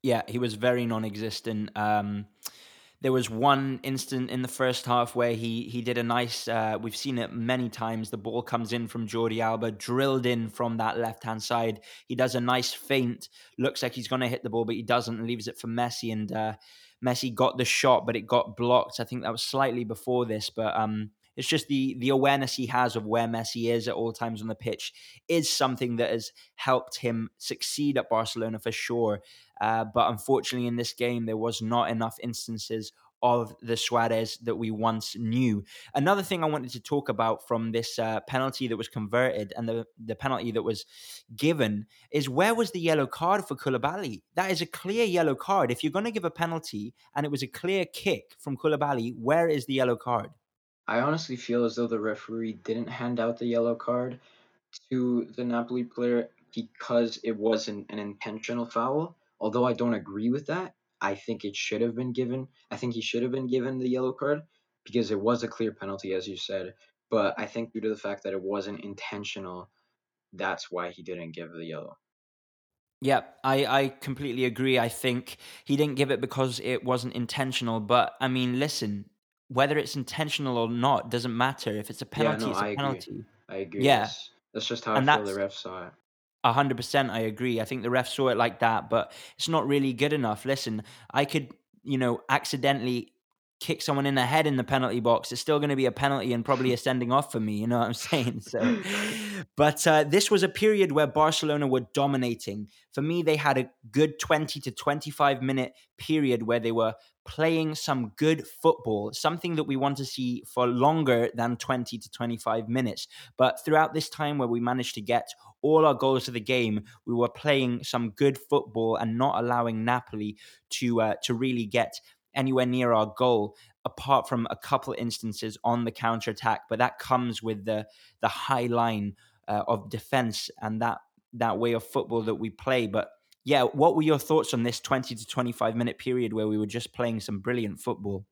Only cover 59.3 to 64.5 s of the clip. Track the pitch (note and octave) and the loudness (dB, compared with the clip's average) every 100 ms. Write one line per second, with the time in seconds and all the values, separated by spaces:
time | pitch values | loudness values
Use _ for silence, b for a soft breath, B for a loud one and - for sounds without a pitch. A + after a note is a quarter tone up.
59.3 | _ G#2+ A#2+ B2 - A#2+ G#2+ F2 G2+ A#2 | _ -2 2 2 2 0 0 -4 -2 0
60.3 | C3+ D3 E3+ F#3 _ _ _ G2 G2+ - | 0 -2 -4 -6 _ _ _ -4 -4 -6
61.3 | A2+ G#2 G2+ - A2 A#2 A2+ B2+ B2 A#2+ | -6 -6 -6 -4 0 0 -2 -4 -2 -2
62.3 | C3 C3 b b A#2+ B2+ A#2 A2 A#2 B2 | -4 -8 b b -6 -4 -4 -4 -2 -2
63.3 | C3+ B2+ B2+ B2 C3 B2 B2+ B2+ B2+ C#3 | -2 -2 -2 0 -2 0 0 0 -2 -2
64.3 | D3 D#3 | -2 -4